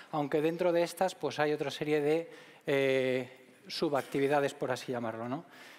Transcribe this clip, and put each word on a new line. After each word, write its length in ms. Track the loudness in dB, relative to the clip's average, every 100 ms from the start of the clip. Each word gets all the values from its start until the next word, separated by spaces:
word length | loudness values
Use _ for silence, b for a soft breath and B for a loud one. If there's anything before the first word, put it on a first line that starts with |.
| B
aunque 280 | -4 0 2
dentro 300 | 2 2 2
de 120 | 2
estas, 320 | 0 0 -2 -2
pues, 220 | -4 0
hay 140 | 0
otra 180 | 0 -2
serie 300 | -4 0 2
de, 300 | 4 2 0 B B B -2
eh, 920 | 2 4 4 2 0 -2 -10 -20 -20 -12
subactividades, 840 | -4 0 0 0 0 2 4 2
por 180 | -2 -4
así 220 | -4 -4
llamarlo, 340 | -4 -4 -6 -6
¿no? 160 | -6 -8 B B